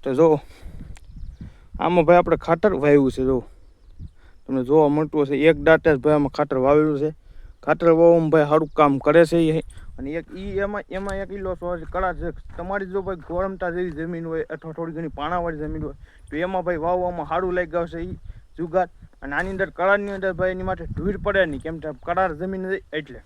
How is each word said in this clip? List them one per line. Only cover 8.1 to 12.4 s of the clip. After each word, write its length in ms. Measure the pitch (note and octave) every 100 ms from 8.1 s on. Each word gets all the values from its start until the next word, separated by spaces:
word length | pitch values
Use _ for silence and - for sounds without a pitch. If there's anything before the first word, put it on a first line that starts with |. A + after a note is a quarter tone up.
| E3+ D#3+
ભાઈ 160 | D#3+ D3
સારું 240 | D3+ D3+ -
કામ 180 | D3 C#3 D3
કરે 180 | D#3+ D#3+
છે 100 | E3+ D#3+
એ. 100 | D#3+ - - - -
અને 120 | C3 D#3+
એક 80 | E3 F3
ઈ 160 | G3 F#3+
એમાં, 200 | G3+ G#3 - F#3
એમાં 220 | G3 G3
એક 100 | F#3+
ઈ 80 | G3+ F#3+
લોસો 260 | F3 F3 F3
છે 60 | D#3+
કળા 200 | F3+ F#3 E3
છે. 120 | E3 D3